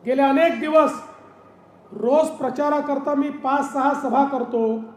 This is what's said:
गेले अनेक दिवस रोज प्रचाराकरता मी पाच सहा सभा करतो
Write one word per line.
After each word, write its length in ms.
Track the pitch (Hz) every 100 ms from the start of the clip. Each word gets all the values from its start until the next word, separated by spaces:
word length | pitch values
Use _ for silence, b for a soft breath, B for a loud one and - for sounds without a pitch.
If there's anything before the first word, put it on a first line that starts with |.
| 220
गेले 160 | 269
अनेक 380 | 277 277 339 226
दिवस 420 | 311 311 285 - - - - - - - - - -
रोज 360 | - 233 294 311
प्रचाराकरता 840 | - 262 - 294 294 285 277 294
मी 140 | 277 294
पाच 440 | - 262 277 -
सहा 220 | 277 277
सभा 300 | 277 269 240
करतो 560 | 277 254 233 233 226 226 -